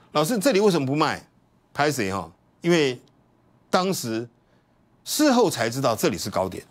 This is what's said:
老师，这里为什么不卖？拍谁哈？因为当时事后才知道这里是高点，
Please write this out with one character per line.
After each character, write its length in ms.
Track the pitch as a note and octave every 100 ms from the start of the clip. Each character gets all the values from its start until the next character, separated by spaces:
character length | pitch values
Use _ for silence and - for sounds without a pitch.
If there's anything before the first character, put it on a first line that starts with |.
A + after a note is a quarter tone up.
| _
老 140 | D3+
师， 120 | D#3 A#3+
这 120 | F#3+
里 80 | G3+
为 100 | G#3+
什 120 | F3
么 40 |
不 120 | C3+ D3
卖？ 280 | D3+ F#2 - _ _ _ _
拍 200 | - D3
谁 200 | C#3+ G2
哈？ 180 | F#2+ D#2+ - _ _
因 100 | E3+
为 300 | E3+ C#3+ B2 - _ _ _ _ _ _
当 220 | F#3+ F#3
时 340 | F3+ A#2+ A2+ A#2+ _ _ _ _ _ _ _
事 260 | - - D4+
后 180 | A#3+ G#3
才 220 | - A#2
知 100 | A#2+
道 140 | C3+
这 140 | A2 E3+
里 100 | F#2
是 100 | A2
高 200 | F#2 F#2+
点， 160 | F2+ -